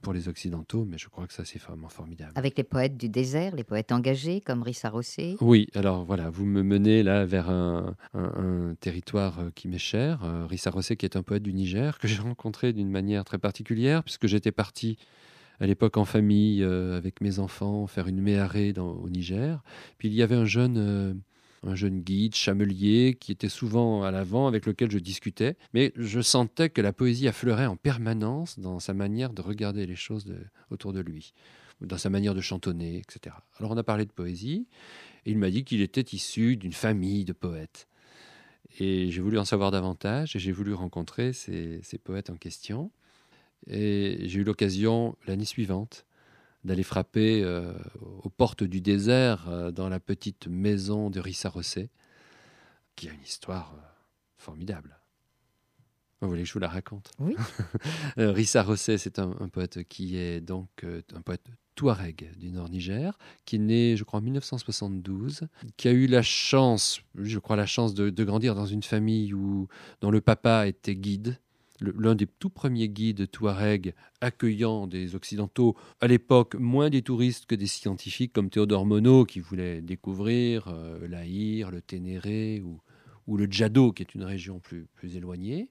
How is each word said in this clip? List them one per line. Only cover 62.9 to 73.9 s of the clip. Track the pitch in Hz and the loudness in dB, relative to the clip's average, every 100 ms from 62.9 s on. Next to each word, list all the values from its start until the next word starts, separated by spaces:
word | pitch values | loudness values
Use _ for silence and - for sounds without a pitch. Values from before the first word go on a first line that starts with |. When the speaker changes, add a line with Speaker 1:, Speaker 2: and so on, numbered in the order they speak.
| 107 180 - - - - | -4 -4 -6 -16 -20 -6
Speaker 1:
qui | 107 | -2
est | |
né, | 107 117 117 110 | 2 4 4 2
je | |
crois, | 107 107 | 0 -4
en | |
mille | 113 | -2
neuf | 135 | -4
cent | - 123 | -4 -8
soixante-douze, | - - 101 95 92 95 117 147 160 - 117 - | -6 -6 -4 -6 -6 -6 -6 -8 -10 -12 -18 0
qui | 123 | 4
a | |
eu | 123 131 | 6 8
la | 123 | 6
chance, | - - - 135 131 107 - - _ - | 4 0 4 6 6 4 2 -2 _ -10
je | 104 107 | -6 -4
crois, | - 107 | 0 0
la | 101 | 0
chance | - 113 | 0 0
de, | 98 101 | 2 0
de | 92 | 2
grandir | 101 110 120 101 | 0 2 0 0
dans | 101 | -2
une | 104 | -4
famille | - 107 110 110 104 | -2 0 2 2 0
où, | 98 98 98 95 - - - | -2 -2 -2 -4 -10 -20 -4
dont | 104 | 2
le | 107 | 4
papa | 113 110 117 113 101 | 6 4 6 4 2
était | - - 95 | -2 -6 -4
guide, | 101 101 113 127 _ _ _ - | -2 -2 -4 -8 _ _ _ -8
le, | 101 104 | -6 2
l'un | 110 110 | 4 4
des | 101 | 2
tout | - 190 | -4 -8
premiers | - 139 117 110 | -4 -2 0 -2
guides | 104 110 98 98 | 0 -2 0 -4
touareg | - 107 95 104 101 90 | -2 -2 2 2 2 -2